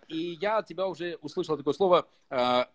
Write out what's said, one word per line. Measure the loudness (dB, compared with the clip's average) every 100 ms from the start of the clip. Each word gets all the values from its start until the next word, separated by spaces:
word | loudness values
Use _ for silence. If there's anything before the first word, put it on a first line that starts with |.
| -4
и | -6 -6 -4
я | -2 -2
от | -2
тебя | -4 -6
уже | -4 -8 -8
услышал | -8 -6 -4 -2
такое | -2
слово, | 2 4 4 4 _ -6
а, | 0 2 2 2